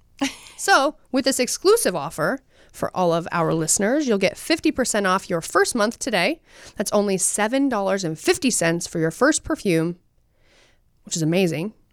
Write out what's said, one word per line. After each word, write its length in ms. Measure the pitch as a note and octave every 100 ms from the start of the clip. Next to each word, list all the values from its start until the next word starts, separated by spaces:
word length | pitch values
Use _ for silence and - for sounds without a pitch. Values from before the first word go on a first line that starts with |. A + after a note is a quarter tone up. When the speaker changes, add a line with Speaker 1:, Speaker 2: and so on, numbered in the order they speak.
| _ -
Speaker 1:
<laughs> 100 | C4+ - - -
Speaker 2:
So, 380 | - F4+ C#4 - _
with 140 | C4
this 140 | C4+ C4
exclusive 540 | B3 - F4 A4+ A3 F3
offer 420 | C#3+ - D#3 C4+ - _ -
for 240 | - - -
all 160 | F3
of 140 | E3+ E3+
our 200 | E3+ D#3+
listeners, 540 | D#3+ D#3 - G3+ C#4+ C4+
you'll 120 | G3+
get 180 | F#3+ -
fifty 340 | - D#4+ D#4
percent 380 | - A#3+ G#3+ G3
off 200 | F#3+ -
your 120 | E3+
first 340 | - - G4+
month 240 | A#3+ G#3 -
today. 420 | C#4+ G3+ F#3 E4+ _ - - -
That's 160 | G#3
only 260 | G#3 G3+ F#3+
seven 500 | - - G#3+ C4+ C#4
dollars 360 | A3 G3 G3
and 120 | F3 D#3+
fifty 320 | - - C4
cents 360 | - E3 E3+ -
for 140 | E3+
your 100 | D#3+
first 320 | - C#4+ D4+
perfume, 540 | - D#4 G3+ E3 E3 F3 _ _ _ _ _ _ _ _ _ _
which 120 | - E3+
is 60 |
amazing. 500 | D#3 F3 F3+ D3+ G3+ - _